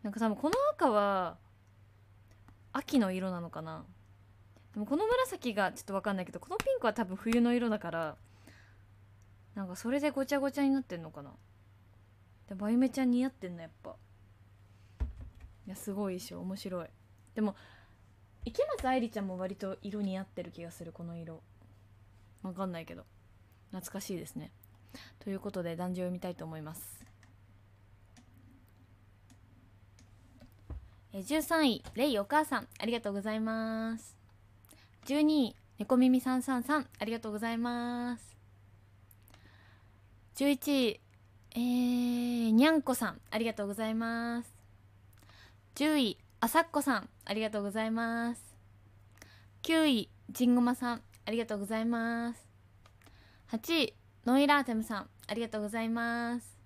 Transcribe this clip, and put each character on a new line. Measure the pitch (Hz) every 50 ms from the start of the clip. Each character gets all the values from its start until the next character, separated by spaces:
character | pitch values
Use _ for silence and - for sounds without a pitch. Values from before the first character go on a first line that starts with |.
| -
な | 214
ん | 202
か | 220
多 | 226 226
分 | 208 -
こ | - -
の | 381 508 554 587
赤 | 605 - 359 277
は | 214 208 202 202 196 190 185 170 - - - - - - - - - - - - - - - - - - - - - - - - - - - -
秋 | - 269 277 - - 269
の | 220 190
色 | 185 185 185 190
な | 185 175
の | 170 165
か | - 156
な。 | 160 160 160 160 160 170 185 - - - - - - - - - - - - - - - -
で | 208
も | 214
こ | 214 269
の | 311 427
紫 | 440 480 508 523 508 392 - - 247 214
が | 202 196 185 -
ち | -
ょ | -
っ |
と | - 196
わ | 196
か | 185 214 196
ん |
な | 190 180
い |
け | -
ど、 | - 175
こ | - -
の | 349 440
ピ | - 554 539
ン | 480
ク | -
は | 233 214
多 | - 233
分 | 180 185 196
冬 | - 226 226 240
の | 233 240 240
色 | 247 247 233
だ | 214 208
か | - 170
ら、 | 170 165 165 156 - - - - - - - - - - - - - - - - - - - - - - - - - - - - -
な | 208 196
ん | 180
か | 180
そ | - - 226
れ | 254 285
で | 277 302
ご | 277 269 269
ち | 262
ゃ | 285 277
ご | 269 277
ち | 269 285
ゃ | 277
に | 269
な | 269 269
っ | 262
て | - 185
ん | 170 165
の | 156
か | 156 151
な。 | 139 - - - - - - - - - - - - - - - - - - - - _ - - - -
で、 | 202
バ | 185 208 208
ユ | 226 240
メ | 262 262
ち | 254 269
ゃ | 262
ん | 247
似 | 240 240 254
合 | 269
っ |
て | 262 - - 185
ん | 180 170
の、 |
や | 165 156
っ | - _ -
ぱ。 | - 92 - - - - - - - - - - - - - - - - - - - - - - - - - - - - - - - - - - -
い |
や、 | 185
す | - - -
ご | 196 202 208 196
い | 180 180
衣 | 180 -
装、 | 175 175
面 | 175 185 190
白 | 196 - 196 185 175 165
い。 | - - - - - - - - - -
で | -
も、 | 214 208 190 - - - - - - - - _ - - - - - - - - -
池 | 233 226 - 539 622 571 440
松 | - 262
愛 | 262 262
理 | 233 226
ち | - 214
ゃ |
ん | 196 190
も | 185 180
割 | 185 185 202 -
と | 202 190 190 -
色 | - 208 190 208
似 | 202 196 185 190
合 | 190
っ |
て | - - -
る | 170 175
気 | - - 170
が | 170
す | 170 - 170
る、 | 165 165
こ | - 170
の | 170 170 170
色。 | 165 165 165 160 - - - - - - - - - - - - - - - - - - - -
わ | - 190 180
か | 185 196
ん | 185
な | 175 165
い | 165
け | - 170
ど。 | 160 - - - - - - - - - - - - - -
懐 | - 185 180 -
か | - 196
し | 196 - 196
い | 170
で | 170
す | 151 -
ね。 | 160 156 170 - - - - - - - - - - - - - -
と | - 208
い | 196
う | 190
こ | - 202
と | 196 185 175
で、 | 170 165
男 | 170 180 180 185
女 | 180
読 | 180 180
み | 180 180
た | - 180
い | 175
と | - 160
思 | 160 160 156
い |
ま | 151 151 165
す。 | - - - - - - - - - - - - - - - - - - - - _ - - - - - - - - - - - - - - - - - - - - - - - - - - - - - - - - - - - - - - - - - - - - - - - - - - - - - - - - - - - - - - - - - -
え、 | - 196
十 | 185 - 285 320 302
三 | - 330 320 311 269
位、 | 214 - - - -
レ | 208 262 302
イ | 254 202
お | 202
母 | - - 302 311
さ | - 269 226
ん、 | 196 - - -
あ | -
り | 226
が | 233 233
と | 226 208
う | 196
ご | 202
ざ | 196 214 214
い | 220
ま | 220 220 220 226 220 220 220 220 220 226 226 226
す。 | - - - - - - - - - - - - - - - - - - - - -
十 | - 269 294
二 | 302 302 311 302 254 208
位、 | - - - - - -
猫 | 208 - 262 247
耳 | 254 254 254 254
三 | - 262 254 254
三 | 247 - 262 247 240
三、 | - 302 302 262 - - -
あ | -
り | 214
が | 226 226
と | 226 220
う |
ご | 208 208
ざ | 220 233
い | 233 226
ま | 233 240 240 240 240 240 240 240 240 240 240 226
す。 | - - - - - - - - - - - - - - - - - - - - - - - - - - - - - - - - - - - - - - - - - - -
十 | - 269 285
一 | 285 262 - 294
位、 | 285 269 254 220 - - _ - - - - - - - - -
え | - 233
ー、 | 240 247 247 247 247 247 247 247 247 240 240 240 240 240 240 240 233 226
に | 220 226 269 311
ゃ |
ん | 320 311
こ | - - 247
さ | 247 233 202
ん、 | - - - -
あ | - 220
り | 226
が | 226 214
と | - 202
う | 202
ご | 202
ざ | 202 220 220
い | 220
ま | 220 226 226 233 233 233 233 233 240 240
す。 | - - - - - - - - - - - - - - - - - - - - - - - _ - -
十 | - 277 311 311 294
位、 | 254 214 - - - - - -
あ | - 233
さ | - 320
っ | 320 330
こ | - 294
さ | 277 285 254 208
ん、 | 190 - - - -
あ | - 202
り | 214
が | 220 214
と | 214 208
う | 202
ご | 202
ざ | 190 220 220
い | 226
ま | 226 226 233 226 233 233 233 233 240
す。 | 233 - - - - - - - - - - - - - - - - - - - - - - - -
九 | - - 330 320 320 302
位、 | 262 220 - - - - - -
じ | - - 247
ん | 247 247
ご | 247
ま | 240 240 247
さ | 254 254 240 240
ん、 | 233 - - - - -
あ | -
り | 220 233
が | 233
と | 226 214
う | 202
ご | 202
ざ | 196 220 220
い | 226
ま | 233 233 233 226 233 233 233 233 233 233
す。 | - - - - - - - - - - - - - - - - - - - - - -
八 | - - 226 - - 339 330 269
位、 | - - - - - - - -
ノ | 233 247 269
イ | 285 285
ラ | 294 285
ー | 269
テ | 262 233
ム | 220 220
さ | - 226 196
ん、 | 202 - _ - - -
あ | -
り | 233
が | 233 226
と | 226 220
う |
ご | 208 208
ざ | 214 226 226
い | 226
ま | 226 233 233 233 233 233 233 233 240 240
す。 | 226 - - - -